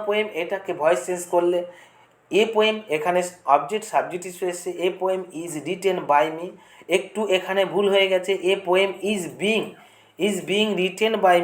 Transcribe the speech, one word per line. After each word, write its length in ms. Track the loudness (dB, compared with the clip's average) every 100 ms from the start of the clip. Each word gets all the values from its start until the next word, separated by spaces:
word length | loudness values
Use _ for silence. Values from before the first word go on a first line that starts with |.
| 0
poem", 220 | -2 -2
এটাকে 380 | -4 -4 -6 -6
ভয়েস 320 | 0 2 2 0
চেঞ্জ 200 | -6 0
করলে 380 | 2 2 0 -4 -10 -20 _ _ _ _
এ 160 | 2 2
পোয়েম, 260 | 2 2 0 -4
এখানে 340 | -2 0 0 -2 -4 2
অবজেক্ট 400 | 2 2 -6 -2
সাবজেক্ট 400 | -2 0 -4 -8
হিসেবে 240 | -6 -6
এসছে, 200 | -6 -8
"A 340 | -2 -2 -2
poem 160 | -2 -2 -6
is 180 | -10 -10 -8
written 320 | -6 -2 -2 0 2
by 160 | 2 2 -2
me", 100 | -10 -14 -20 -20 0
একটু 380 | 0 0 -4 0
এখানে 380 | 0 0 0
ভুল 240 | 0 0 2
হয়ে 200 | 4 4
গেছে, 300 | 2 0 -2
"A 140 | 0 0 2
poem 240 | 2 2 0
is 180 | -4 -2 -4 -4
being, 260 | 0 0 -2 -10 -20 _ _ -4
is 240 | -2 -2
being 320 | -2 0 2 0
written 360 | -2 0 0 4
by 260 | 4 4